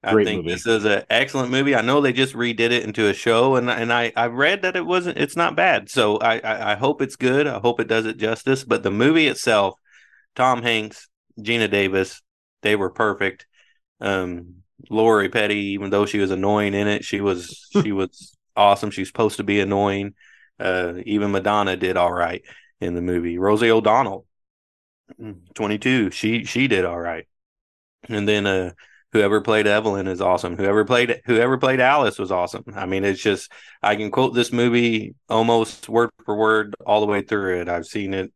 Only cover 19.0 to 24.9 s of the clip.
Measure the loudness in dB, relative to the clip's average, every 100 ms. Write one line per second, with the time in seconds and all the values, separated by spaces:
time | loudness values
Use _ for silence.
19 | -8 0 -2 0 -2 0 0 0 0 -2
20 | -6 -14 _ _ _ _ -4 -2 -4 -6
21 | -4 -2 0 0 0 0 0 -2 -2 0
22 | 0 0 -4 -4 _ -20 _ _ -6 -4
23 | -2 -2 -4 -2 2 2 4 4 4 2
24 | 0 -6 _ _ _ _ _ _ _